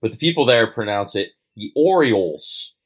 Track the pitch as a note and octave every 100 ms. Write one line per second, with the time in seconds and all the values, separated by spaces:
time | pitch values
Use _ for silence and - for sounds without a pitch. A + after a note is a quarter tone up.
0 | A2+ - D#3+ E3 C3 A#2+ A2 A#2 G#2+ G2+
1 | G2+ G#2 G2 _ _ - G#2 - D#3+ F#3
2 | C#3+ G#2+ F2+ D2 - - - _